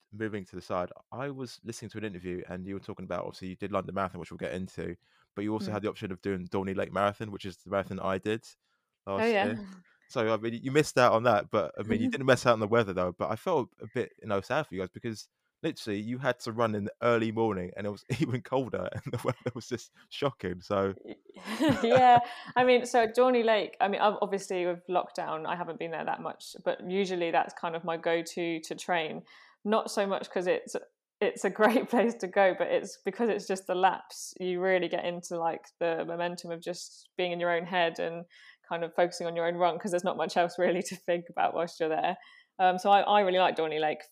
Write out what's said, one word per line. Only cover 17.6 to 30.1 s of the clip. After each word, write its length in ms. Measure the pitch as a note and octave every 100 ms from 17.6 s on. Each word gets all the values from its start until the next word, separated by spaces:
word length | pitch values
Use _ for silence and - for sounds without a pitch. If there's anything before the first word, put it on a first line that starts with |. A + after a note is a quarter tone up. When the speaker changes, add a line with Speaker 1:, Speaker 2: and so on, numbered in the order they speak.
| F2+ -
Speaker 1:
and 80 | G#2
it 40 |
was 120 | G2 -
<laughs> 100 | -
even 220 | D#3+ A#2+
colder 480 | - C3 A#2+ F#2+ F#2
and 120 | A2 -
the 80 | A#2+
weather 280 | B2 B2+ -
was 140 | A#2+ -
just 240 | A#2 - _ -
shocking. 520 | - C#3 - F#2 F2+
So 340 | F2 G2+ G2 F#2+ - - _ -
Speaker 2:
<laughs> 460 | - A3 D4+ C4
Yeah, 380 | A#3 B3+ B3+ A#3+ A#3+ - - -
I 80 |
mean, 220 | B3+ B3 A#3+
so 220 | B3+ A3
Dorney 360 | A3 B3+ B3+
Lake, 340 | A3+ G#3+ F3 -
I 80 | G3
mean, 140 | G3
ob-, 160 | G#3 G3
obviously 440 | G3 G3 F#3+ F#3+ F3
with 200 | F3 -
lockdown, 560 | F3+ - - D#3 D#3 D#3+
I 80 | F3
haven't 240 | E3+ D#3+
been 120 | E3
there 140 | D#3 D3+
that 160 | -
much, 340 | D#3 - - - -
but 140 | - F3+
usually 420 | F#3 F#3+ F#3 E3+
that's 220 | E3 -
kind 220 | - F3 E3
of 80 |
my 140 | E3+ E3
go-to 640 | E3+ E3+ E3 - E3+ E3
to 140 | D#3+ -
train. 480 | - F3 D#3 D3+ - - - _ G#3
Not 260 | A3 -
so 140 | -
much 220 | G3